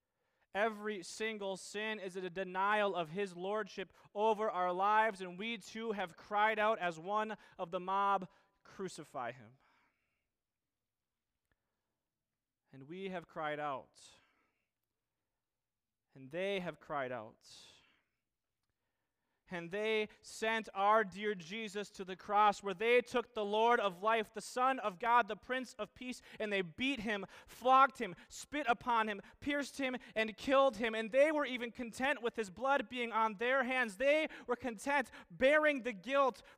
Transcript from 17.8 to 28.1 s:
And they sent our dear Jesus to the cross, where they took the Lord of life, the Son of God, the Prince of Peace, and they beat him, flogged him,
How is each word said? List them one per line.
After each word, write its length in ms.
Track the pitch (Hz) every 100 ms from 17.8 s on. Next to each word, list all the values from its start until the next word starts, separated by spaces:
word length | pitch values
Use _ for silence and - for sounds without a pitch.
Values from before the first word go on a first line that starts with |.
| _ _ _ _ _ _ _ _ _ _ _ _ _ _ _ _ -
And 180 | 180 170
they 380 | 208 220 214 214 -
sent 480 | - - 220 226 208
our 300 | 196 202 220
dear 320 | 202 180 208 202
Jesus 540 | 160 220 220 196 196
to 140 | -
the 120 | 185 185
cross, 440 | - 208 214 196
where 140 | 196
they 260 | 180 226 247
took 340 | 247 247 220
the 100 | 214
Lord 340 | 202 214 233 233
of 240 | 202 175
life, 320 | 214 226 208
the 60 | 208
Son 400 | - 240 254 262
of 180 | 202 175
God, 300 | 233 240 214
the 80 | 208
Prince 400 | - 254 247 -
of 160 | 208
Peace, 260 | - 254 240 - -
and 120 | 214
they 100 | 196
beat 360 | 175 151 262 269
him, 260 | 214 202 185 - -
flogged 520 | - 247 262 269 -
him, 180 | 208